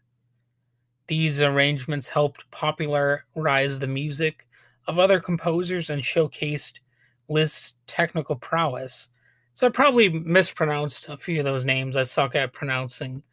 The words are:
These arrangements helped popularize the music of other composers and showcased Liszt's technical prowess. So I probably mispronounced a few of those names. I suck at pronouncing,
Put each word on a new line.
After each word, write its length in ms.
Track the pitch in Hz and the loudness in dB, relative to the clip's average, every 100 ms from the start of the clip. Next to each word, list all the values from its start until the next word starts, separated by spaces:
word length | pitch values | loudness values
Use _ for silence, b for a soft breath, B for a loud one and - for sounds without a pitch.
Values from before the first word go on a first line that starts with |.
| _ _ _ _ _ _ _ _ _ _ - | _ _ _ _ _ _ _ _ _ _ -4
These 340 | 156 160 143 | 0 0 2
arrangements 680 | 143 139 139 147 131 147 - | 2 4 2 0 -2 -4 -2
helped 400 | - 147 - - | 0 0 -2 -16
popularize 1300 | - 151 151 151 147 143 143 - - 156 135 139 139 | -4 -4 -2 -2 0 0 0 -4 -4 0 2 2 -2
the 80 | 135 | -4
music 580 | 135 151 143 160 - _ b b b - | -2 -4 -2 -2 -4 _ b b b -4
of 140 | 170 | 2
other 180 | 190 190 | 4 4
composers 720 | 175 175 175 165 180 180 165 | 2 -2 0 -2 -2 -4 -4
and 120 | 147 | -4
showcased 760 | 127 - 156 - 151 147 - - _ _ _ _ - | -2 0 0 -2 -6 -4 -4 -8 _ _ _ _ -2
Liszt's 460 | 156 156 - - - - | 0 2 0 -6 -10 -8
technical 480 | - 170 160 151 135 | -4 -2 -2 -4 -6
prowess. 720 | - 165 165 127 131 - - _ _ _ _ | -2 -2 0 -2 -6 -8 -10 _ _ _ _
So 120 | - 254 | 0 2
I 40 | |
probably 380 | 247 294 240 208 | 4 4 6 4
mispronounced 1000 | 160 165 175 180 - 156 147 147 - - | 2 2 4 4 2 0 0 -2 -4 -6
a 80 | 139 | -10
few 240 | - 165 | -4 -2
of 40 | |
those 200 | 139 135 | 0 0
names. 320 | 131 131 135 135 | 0 0 0 0
I 80 | |
suck 320 | 131 - 139 143 | 0 0 0 0
at 160 | 131 | -2
pronouncing, 720 | - 139 131 131 - 131 131 - | -4 -4 -4 -4 -6 -8 -8 -14